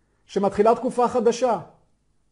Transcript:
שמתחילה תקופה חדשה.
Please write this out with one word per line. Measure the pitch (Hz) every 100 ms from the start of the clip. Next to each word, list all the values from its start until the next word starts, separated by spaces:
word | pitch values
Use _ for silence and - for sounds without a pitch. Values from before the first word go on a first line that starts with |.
| _ _ _
שמתחילה | 196 196 196 220
תקופה | 240 254 - 233
חדשה. | 247 233 226 254 196 - _ _ _ _ _ _